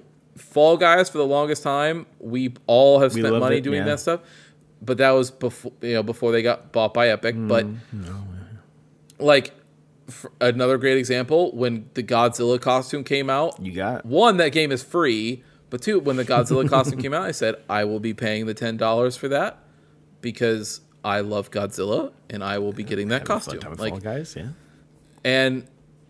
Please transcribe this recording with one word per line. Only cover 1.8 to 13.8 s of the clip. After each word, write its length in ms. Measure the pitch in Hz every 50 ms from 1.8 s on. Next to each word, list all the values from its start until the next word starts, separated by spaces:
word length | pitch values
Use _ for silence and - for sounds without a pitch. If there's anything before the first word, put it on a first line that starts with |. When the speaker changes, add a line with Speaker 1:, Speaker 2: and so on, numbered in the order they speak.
| 147 156 165 170 - - _ -
Speaker 1:
we 320 | - 113 120 127 131 123 123 - _
all 340 | - 117 123 139 139 143 139
have 140 | 139 131 110
Speaker 2:
We 80 | 113
Speaker 1:
spent 100 | 113 113
Speaker 2:
loved 80 | 113 117 123
Speaker 1:
money 120 | 131 135
Speaker 2:
it, 60 | 139
Speaker 1:
doing 160 | 131 143 143 143
Speaker 2:
yeah. 60 | -
Speaker 1:
that 140 | 151 147 143
stuff. 200 | - 175 170 175 - - - - - _ _ _ _ _ _ -
But 160 | 110 120 123 113
that 140 | 135 135
was 180 | 135 131 127 127
befo-, 420 | - - 127 120 - - - 123 - _
you 140 | 117 117 117
know, 80 | 110
before 280 | 104 113 113 - 123 117
they 120 | 117 113
got 300 | 110 120 120 - - -
bought 200 | - 117 110 107
by 160 | - 117 120 117
Epic. 260 | 107 101 - 117 113 113
But, 260 | 110 107 117 117 107
Speaker 2:
Mm, 140 | 104 107 117 - - 113
no. 280 | 104 90 85 95 98 101 95 90 95 92 98 110 107 - _ _ _ _ _ _ _ _ - - -
Speaker 1:
like, 340 | 143 147 143 139 - - - - _ _ _ _ _ _ _ _ _
f-, 200 | - - - - - _ -
another 380 | 123 123 117 127 127 127 135
great 220 | 123 131 135 131 135
example, 540 | 123 123 123 127 123 123 156 170 180 - -
when 320 | 120 127 120 117 110 107 - -
the 80 | -
Godzilla 580 | 107 104 123 117 120 120 117 - 120 120 127 123
costume 420 | - 135 127 131 127 - 147 143
came 280 | 131 - 143 139 135 135
out, 280 | 135 139 160 170 - - -
Speaker 2:
You 80 | -
got 320 | 85 92